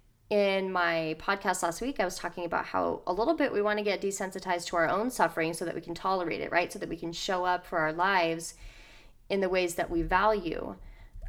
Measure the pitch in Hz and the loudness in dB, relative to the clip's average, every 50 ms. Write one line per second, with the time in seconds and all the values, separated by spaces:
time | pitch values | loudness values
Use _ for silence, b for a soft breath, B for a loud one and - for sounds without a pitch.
0 | B B _ _ _ - 214 208 202 196 196 190 190 190 185 180 175 170 165 165 | B B _ _ _ 0 2 4 4 4 2 2 0 0 2 2 2 4 2 2
1 | 160 156 160 - - - 202 196 190 196 180 - 185 170 165 - 233 269 285 - | 0 -2 -4 -4 0 -2 0 0 0 0 0 0 0 -2 -2 -2 -4 -4 0 0
2 | 190 180 - - - 175 - 180 175 170 - - - - - 185 - 170 - - | 0 -2 -2 -4 -8 -8 -6 -4 -4 -2 -2 -2 -2 0 0 0 0 0 0 -2
3 | - - 185 196 233 311 320 302 285 247 - 202 208 208 208 214 208 208 190 180 | -2 -4 0 0 2 2 2 2 2 2 2 2 2 2 2 0 0 0 0 0
4 | 202 196 196 - 196 185 190 190 185 185 175 175 170 - - 170 165 139 156 196 | 0 -2 -2 -2 -4 -6 -6 -6 -2 -2 -2 -2 -2 0 2 2 4 4 4 2
5 | 226 254 - - 175 165 - 170 160 160 170 - 185 165 - 160 - 165 170 - | 0 0 2 2 2 2 2 0 -2 -2 -2 -4 -4 -4 -6 -6 -8 -8 -8 -4
6 | - 190 190 185 175 165 - - - - - 170 175 170 - 196 165 - - 170 | -2 0 0 0 0 -2 -2 -2 -2 0 0 0 0 0 -4 -8 -8 -8 -8 -6
7 | 175 165 165 - - - 185 180 180 180 180 180 - - 190 165 156 156 156 170 | -6 -8 -6 -4 -2 -2 0 0 2 0 0 0 -2 -2 0 2 2 2 2 2
8 | 175 196 196 180 170 165 165 165 165 - - B B B B B B B B B | 2 4 4 4 4 2 0 -2 -6 -10 -12 B B B B B B B B B
9 | B B B B - - 196 196 190 180 185 185 180 170 175 - 165 - 170 165 | B B B B -6 -2 0 2 2 2 2 2 2 0 0 -2 -2 -2 0 -2
10 | 160 160 185 185 202 220 214 208 170 160 - - - - 190 - B B B B | 0 2 4 4 6 4 4 2 0 -4 -6 -6 -6 -8 -10 -12 B B B B
11 | B B B B B | B B B B B